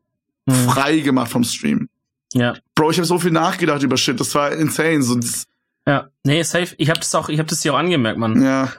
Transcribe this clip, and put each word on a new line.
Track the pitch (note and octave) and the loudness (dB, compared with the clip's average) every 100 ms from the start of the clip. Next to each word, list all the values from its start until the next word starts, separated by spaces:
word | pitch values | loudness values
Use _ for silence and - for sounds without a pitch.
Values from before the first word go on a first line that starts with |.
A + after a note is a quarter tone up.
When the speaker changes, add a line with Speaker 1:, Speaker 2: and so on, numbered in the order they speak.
| _ _ _ _ - | _ _ _ _ 0
Speaker 1:
Mhm. | B2+ B2 | 2 2
Speaker 2:
frei | C3+ C#3 D#3+ | 2 2 2
gemacht | C#3+ C3 A#2 | 2 0 0
vom | B2 | -2
Stream. | A2+ - D2 D2 - _ _ _ - | -2 -2 -2 -2 -4 _ _ _ -4
Speaker 1:
Ja. | B2 A#2+ A2+ _ | 0 0 -2 _
Speaker 2:
Bro, | - D#3 | 0 0
ich | E3 | 2
hab | |
so | E3+ F3 | 0 0
viel | F3 | 2
nachgedacht | D#3+ F3 F3+ E3 C#3+ | 2 0 0 0 0
über | C3+ B2+ | 0 0
Shit, | - B2 | 0 -2
das | - | -2
war | D3 C#3+ | 0 0
insane, | D3+ D3+ A2+ D#3+ D#3 | 0 -2 0 0 2
so | B2 | 0
das | B2 A#2 - - _ _ _ - | 0 -2 -6 -10 _ _ _ -2
Speaker 1:
Ja, | C#3 - _ | -2 -2 _
nee, | C#3 D#3+ | 0 0
safe. | D#3 E3+ F3+ - | 0 -2 -4 -2
Ich | D3+ | -2
hab | E3 | -2
das | - | -2
auch, | E3 - | -2 -2
ich | D#3 | -4
hab | D#3 | -2
das | E3 | -2
dir | D#3 | 0
auch | C3+ | 0
angemerkt, | F3 D#3 A2 D#2+ | 2 2 0 0
Mann. | A2+ A2+ | 0 2
Speaker 2:
Ja. | C3+ C3+ B2+ | 2 2 -2